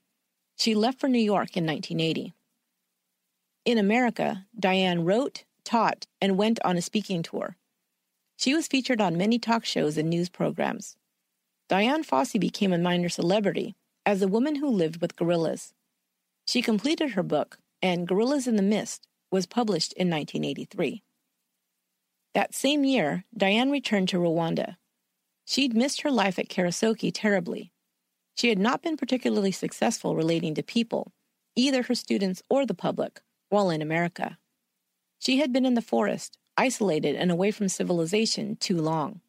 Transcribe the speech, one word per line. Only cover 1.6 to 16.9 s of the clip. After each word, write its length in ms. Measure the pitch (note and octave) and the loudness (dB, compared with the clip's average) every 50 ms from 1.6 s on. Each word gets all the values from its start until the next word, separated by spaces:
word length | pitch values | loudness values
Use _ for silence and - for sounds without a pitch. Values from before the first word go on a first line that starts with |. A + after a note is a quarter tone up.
| E3 | -2
nineteen 340 | D#3+ D3 - F#3 - E3+ E3 | 0 -2 -4 -4 -4 -4 -2
eighty. 320 | D#3+ D#3+ D3+ - - F3 - _ _ _ _ _ _ _ _ _ _ _ _ _ _ _ _ _ _ _ _ _ _ _ _ _ - | 0 0 -2 -2 -6 -10 -14 _ _ _ _ _ _ _ _ _ _ _ _ _ _ _ _ _ _ _ _ _ _ _ _ _ -2
In 100 | A#3 A#3+ | 0 2
America, 680 | A3+ G3 G3 A3 B3 B3+ A3+ - - D3+ - - F#3+ F#3+ _ - A3 | 2 4 4 2 2 2 0 0 -2 -2 -4 -4 -6 -10 _ -6 -2
Diane 460 | F#3+ F#3 F#3+ F#3+ F#3 F3+ F3 E3+ E3 | 0 2 2 2 2 2 0 0 2
wrote, 400 | F3 G3+ A#3+ C#4+ - - - - _ _ _ - | 2 2 2 0 -2 -6 -12 -20 _ _ _ -6
taught, 420 | - A3+ A3+ G#3 D#3 - - - - _ - | -2 0 2 2 2 0 -2 -8 -14 _ -2
and 200 | F#3+ G3 F#3+ F#3 | 0 2 2 2
went 200 | G#3 A3+ A#3 - - | 2 2 0 0 0
on 140 | F3+ F3+ E3+ | 0 0 0
a 40 | |
speaking 400 | E3+ - - G#3+ G3 - F#3+ E3 | -2 -2 -4 -4 -2 -2 -4 -4
tour. 360 | D#3+ - - - - - F#3 _ _ _ _ _ _ _ _ _ _ _ _ _ _ _ _ - | -4 -6 -6 -8 -8 -8 -10 _ _ _ _ _ _ _ _ _ _ _ _ _ _ _ _ -4
She 160 | - B3+ C#4+ | 0 0 2
was 140 | E4 D#4 - | 2 0 0
featured 340 | - C4+ A#3 - B3+ G#3+ | 0 0 0 2 2 2
on 160 | G#3 F3 E3 E3+ | 2 2 2 2
many 200 | F#3+ A3 A#3+ A#3 | 2 2 2 2
talk 280 | - A3+ A3+ A3+ - | 2 0 -2 0 -2
shows 320 | - - - D#3 D3+ D3+ D#3 | -2 -2 0 0 0 0 0
and 100 | D#3 E3 | 0 0
news 220 | E3+ E3+ F3 F3 | 0 0 -2 -2
programs. 680 | - - E3+ D3+ - - - - - - - - - _ _ _ _ _ _ _ _ _ _ _ _ _ _ - | -2 -2 -2 -2 -2 -2 -2 -2 -2 -6 -10 -16 -20 _ _ _ _ _ _ _ _ _ _ _ _ _ _ 0
Dian 340 | F3+ F#3+ G#3+ B3 D4 D#4+ | 2 2 2 2 2 0
Fossey 380 | D#4 - C4+ C4+ C#4 - - G3+ | -2 0 0 0 0 0 0 0
became 320 | F3 - - - G#3 F#3+ | 0 -2 -2 0 0 2
a 60 | F3+ E3+ | 2 2
minor 320 | F3 F3+ F3+ F3 F3 E3+ | 2 2 0 0 0 -2
celebrity 680 | - - F3 E3+ G3 A3 G3+ F#3 - - - - - _ _ _ _ _ - | -2 -2 0 2 2 2 2 0 -2 -2 -4 -6 -8 _ _ _ _ _ -2
as 160 | G#3 G3+ F#3 | 0 0 2
a 60 | G3+ F#3 | 2 2
woman 260 | G3 A3+ C4 D#4 D4+ | 2 2 0 0 -2
who 160 | C4+ D4 C#4+ | -2 -2 0
lived 320 | A3+ F#3+ E3 D#3 E3 E3+ | 0 0 0 -2 -2 -4
with 140 | F3 E3 - | -6 -6 -4
gorillas. 580 | - E3+ E3 F3 E3 D#3+ D#3 - - - - _ _ _ _ _ _ _ _ _ _ _ _ _ _ _ | -2 -2 0 0 0 0 -2 -4 -6 -10 -16 _ _ _ _ _ _ _ _ _ _ _ _ _ _ _
She 160 | - - B3 | -4 -2 0
completed 480 | A#3+ A#3+ A3 G3 - C#4+ | 0 0 0 0 0 0